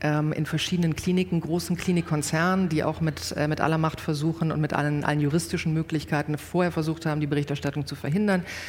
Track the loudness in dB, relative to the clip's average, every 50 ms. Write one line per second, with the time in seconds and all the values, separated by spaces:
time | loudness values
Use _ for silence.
0 | 0 0 2 2 2 0 0 0 -2 -2 -2 -2 -2 0 0 2 2 2 2 0
1 | 0 2 2 2 2 2 0 0 0 0 0 -2 0 -2 -2 -2 0 2 2 2
2 | 2 2 0 0 0 0 0 2 2 4 4 2 2 2 2 2 0 0 0 0
3 | 0 -2 -2 -2 -6 -6 -4 -2 0 0 0 2 2 2 2 2 2 0 -2 -2
4 | -4 -4 -2 0 0 -2 0 0 0 0 0 0 0 0 0 0 0 0 0 0
5 | 0 2 2 2 2 2 2 0 0 -2 -4 -4 -2 0 0 0 0 0 -2 -4
6 | -2 0 -2 0 0 0 -4 -4 -4 -4 0 0 0 2 0 0 0 -2 -2 -2
7 | -2 -2 0 0 0 0 0 0 0 0 -2 -2 -2 -2 -2 -4 -4 -6 -6 -6
8 | -4 -2 0 2 4 4 2 2 0 -2 -8 -10 -10